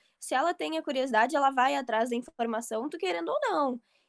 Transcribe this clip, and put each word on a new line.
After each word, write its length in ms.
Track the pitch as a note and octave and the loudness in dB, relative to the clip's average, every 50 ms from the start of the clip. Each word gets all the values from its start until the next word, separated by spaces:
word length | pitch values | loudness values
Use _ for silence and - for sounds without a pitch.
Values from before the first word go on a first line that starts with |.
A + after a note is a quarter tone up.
| _ _ _ _ | _ _ _ _
se 160 | - - C#4 | -8 -2 0
ela 180 | B3+ D4 E4+ F4+ | 0 2 0 0
tem 240 | F4 D#4+ D4+ D#4+ D#4+ | -2 -4 -4 -4 -4
a 60 | D#4 | -4
curiosidade, 520 | - C#4+ C4 B3+ C#4 A#3+ G#3+ A3+ C4 D#4+ | -2 -2 -2 0 2 4 4 4 4 4
ela 160 | C#4+ C#4 C4+ | 4 2 4
vai 240 | C4+ C4 B3 C4+ C#4+ | 4 4 4 4 2
atrás 340 | C#4 C4 - A3 A3 A3+ B3 | 0 -2 0 0 0 0 0
da 40 | A#3 | -2
informação, 760 | A#3+ A#3+ - - - A#3 A#3 A3+ A3 A#3 - A3 A3 A#3+ D4+ | -4 -6 -6 -6 -4 -4 -2 -2 -4 -4 -4 -4 -4 -4 -4
tu 80 | F4 E4 | -6 -4
querendo 320 | - F#4 F4+ - E4 F4 | -2 -2 -2 -2 -2 -2
ou 100 | B4+ D5+ | -2 0
não. 400 | D5+ A#4+ F#4+ D#4 C#4+ C4 B3 A#3+ - _ _ _ _ | 0 0 0 2 0 0 -2 -4 -8 _ _ _ _